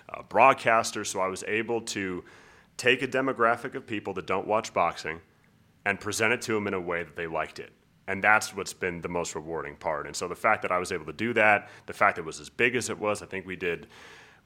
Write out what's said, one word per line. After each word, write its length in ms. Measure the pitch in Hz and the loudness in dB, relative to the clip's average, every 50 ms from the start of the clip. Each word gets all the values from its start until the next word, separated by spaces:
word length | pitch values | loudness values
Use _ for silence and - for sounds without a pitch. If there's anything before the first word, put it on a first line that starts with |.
| - - | -16 -14
uh, 140 | - - | -14 -14
broadcaster. 800 | - - - 104 123 135 135 - - 120 113 113 117 - - 110 101 | -10 0 4 6 8 8 6 6 4 4 4 4 2 0 -4 -6 -6
So 160 | - - 98 | -4 -2 -2
I 60 | 92 | -2
was 180 | 95 95 90 - | -2 -4 -6 -4
able 360 | - 107 113 113 113 117 113 | -2 -2 -2 -2 -2 -2 -2
to 420 | 113 - - 107 98 92 90 85 - - - - - - - - _ _ _ - | -4 -4 -4 -4 -4 -4 -4 -6 -8 -12 -18 -20 -20 -20 -20 -20 _ _ _ 0
take 240 | - 123 131 131 | 2 4 4 4
a 60 | 135 123 | 0 -2
demographic 680 | 123 131 135 135 120 113 117 113 117 117 - 131 - | -2 -2 0 -2 0 2 2 2 2 0 -4 -8 -10
of 120 | 135 - | -12 -10
people 280 | - 110 104 - 101 92 | -8 -8 -6 -6 -6 -6
that 120 | 92 85 | -6 -4
don't 200 | 85 92 98 - | -2 -2 -2 0
watch 260 | - 107 110 113 - | 0 0 0 -2 0
boxing 480 | - 98 87 82 80 - - 82 80 82 - _ _ _ _ _ _ _ _ _ _ _ - | 0 0 2 2 0 -4 -6 -8 -8 -8 -12 _ _ _ _ _ _ _ _ _ _ _ -2
and 160 | 101 98 - | -2 -2 -2
present 320 | - 104 95 107 113 110 | -4 -4 0 2 2 2
it 80 | 120 120 | 2 2
to 120 | - - 110 | 0 0 0
them 120 | 104 101 | 0 0
in 80 | 101 98 | 0 -2
a 60 | 92 | -2
way 220 | 87 90 87 85 | -2 -2 -2 -4
that 140 | 85 78 - | -4 -6 -8
they 100 | 90 85 | -8 -6
liked 320 | 82 80 78 78 76 - - | -4 -2 -4 -4 -4 -6 -12
it. 140 | 65 - - _ _ _ _ _ _ | -14 -14 -18 _ _ _ _ _ _
And 180 | 95 98 98 98 | -6 -4 2 4
that's 320 | 104 107 110 - - 101 | 6 6 6 4 0 -6
what's 160 | 98 90 - | -6 -8 -8
been 300 | - - 98 90 87 85 | -6 -4 -4 -4 -4 -4
the 60 | 82 87 | -4 -4
most 260 | 87 87 82 - - | -2 -2 -2 -4 -6
rewarding 420 | 82 76 80 82 78 71 73 71 | -8 -8 -6 -6 -6 -6 -8 -10
part. 300 | - - 82 78 73 71 | -6 -4 -2 -2 -2 -4
And 100 | 73 73 | -6 -8
so 120 | - 95 87 | -6 -6 -6
the 60 | 85 | -4
fact 280 | - - 113 107 - | 0 2 4 4 4
that 100 | - 98 | 2 0
I 60 | 92 90 | 0 0
was 140 | 90 87 | 0 -2
able 120 | 92 85 78 | -4 -6 -6
to 80 | 78 | -8
do 220 | 73 76 110 120 113 | -6 -4 -4 2 4
that, 340 | 113 107 107 104 101 - - - - - | 6 8 8 6 6 2 -2 -14 -18 -16
the 80 | - | -14
fact 240 | - - 107 101 90 | 0 4 4 4 4
that 60 | 90 | 2
it 20 | 82 | -4
was 160 | 78 76 73 | -8 -10 -10
as 80 | 73 - | -14 -10
big 260 | - - 117 123 120 | -2 2 2 2 2
as 140 | 120 101 113 | 0 -2 -4
it 100 | 101 85 | -4 -2
was, 240 | 104 104 104 - | -2 -2 -2 -2
I 40 | 87 | -6
think 200 | - 98 95 85 | -8 -10 -10 -8
we 80 | 95 92 | -8 -8
did 320 | 80 92 87 82 78 73 - - - - - - - - - - _ _ | -4 -2 -2 -2 -4 -6 -14 -20 -20 -20 -20 -20 -20 -20 -20 -20 _ _